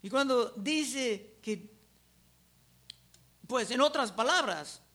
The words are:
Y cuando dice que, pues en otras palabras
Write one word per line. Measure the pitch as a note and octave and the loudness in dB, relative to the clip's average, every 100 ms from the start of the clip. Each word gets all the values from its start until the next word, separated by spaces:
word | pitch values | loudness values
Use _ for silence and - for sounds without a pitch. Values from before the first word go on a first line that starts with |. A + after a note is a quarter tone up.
Y | G3 | -2
cuando | C4 C#4 B3+ A#3 A3 | 0 2 2 2 -4
dice | G#3 D#4 C#4 C4 B3+ G3+ - - | -2 0 -2 -2 -2 -4 -8 -12
que, | - G3+ - - _ _ _ _ _ _ _ _ _ _ _ - _ _ _ _ - | -6 -6 -8 -20 _ _ _ _ _ _ _ _ _ _ _ -20 _ _ _ _ -4
pues | B3+ G3 | -2 0
en | B3 | 4
otras | D4 D4 A#3+ | 4 4 -2
palabras | F#3 A#3+ F4+ C4 E3 D3 - _ | 0 2 2 2 -4 -8 -16 _